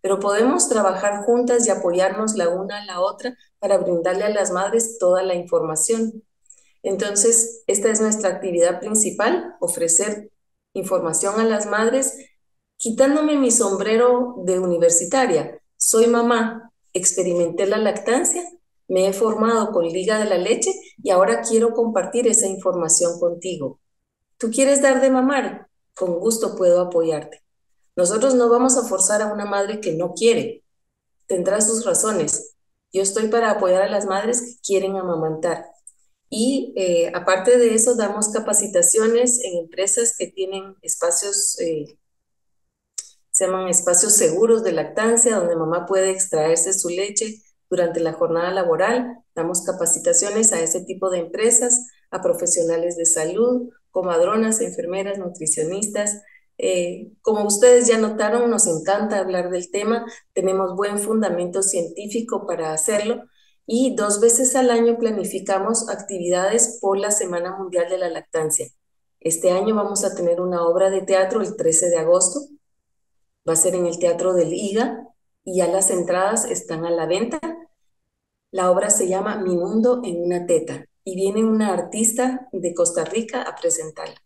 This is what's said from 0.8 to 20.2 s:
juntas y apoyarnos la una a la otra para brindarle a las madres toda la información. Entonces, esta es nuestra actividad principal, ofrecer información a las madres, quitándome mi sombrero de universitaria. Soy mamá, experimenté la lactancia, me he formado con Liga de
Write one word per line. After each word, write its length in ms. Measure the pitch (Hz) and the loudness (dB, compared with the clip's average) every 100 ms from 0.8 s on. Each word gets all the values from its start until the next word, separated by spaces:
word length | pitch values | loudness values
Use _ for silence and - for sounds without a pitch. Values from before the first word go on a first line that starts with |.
| 196 185 202 202 | 2 0 -2 -2
juntas 420 | 220 240 247 240 226 | 0 2 2 2 2
y 40 | |
apoyarnos 640 | 185 185 175 190 208 220 | 0 0 2 0 0 -4
la 140 | 214 170 | 0 0
una 340 | 180 190 202 | -2 -4 -10
a 20 | 202 | -10
la 140 | 180 | -4
otra 360 | 190 190 247 254 _ _ | -4 -4 -10 -10 _ _
para 180 | 202 196 | 0 2
brindarle 460 | 180 170 175 185 | 2 0 0 0
a 60 | 208 | 0
las 200 | 208 180 | 0 -2
madres 480 | 185 196 226 226 - | -2 0 0 -2 0
toda 240 | 185 180 | 2 2
la 120 | 190 | 2
información. 880 | 180 175 170 160 156 - 226 226 220 _ _ _ - _ _ | -2 0 -2 0 -2 0 0 -2 -6 _ _ _ -20 _ _
Entonces, 800 | 185 196 214 202 226 233 226 - - | -6 -4 -2 2 2 2 0 -6 -2
esta 220 | 196 226 | 0 2
es 100 | 220 | 0
nuestra 300 | 220 214 202 | 0 0 -2
actividad 500 | - 190 170 185 175 | -2 -2 2 2 0
principal, 760 | 214 214 185 - 202 180 - - | -2 0 0 0 0 0 -4 -6
ofrecer 720 | 170 - 165 165 208 208 - _ _ _ _ | -6 -2 0 0 0 -4 -12 _ _ _ _
información 680 | 196 185 185 170 160 196 208 | -8 -2 -2 -2 -2 -2 0
a 40 | |
las 220 | 226 208 202 | 0 0 -2
madres, 480 | 208 226 262 269 - - _ _ _ _ _ | 0 2 0 -2 -6 -20 _ _ _ _ _
quitándome 600 | 226 226 269 294 302 294 | -6 2 4 4 2 2
mi 140 | 254 | 2
sombrero 880 | 226 208 190 208 220 247 247 247 196 | 2 2 0 0 4 4 4 0 -4
de 160 | 180 185 | -2 -2
universitaria. 1000 | 185 170 170 - - 269 254 160 - - _ _ | 0 2 4 4 0 0 2 0 -2 -12 _ _
Soy 300 | - 226 233 | 0 4 4
mamá, 680 | 240 240 233 220 - - _ _ | 4 2 2 0 -4 -16 _ _
experimenté 760 | 180 185 - 180 175 170 165 196 | -2 -2 0 0 0 0 0 0
la 120 | 214 | 0
lactancia, 680 | 214 208 - 247 349 349 359 - _ _ _ | 0 -2 0 0 0 -4 -8 -16 _ _ _
me 220 | 185 190 | 0 0
he 40 | |
formado 600 | 190 226 214 220 226 214 | 2 0 2 2 2 0
con 120 | 180 170 | 0 -2
Liga 320 | 175 190 | -2 -2
de 80 | 214 | 0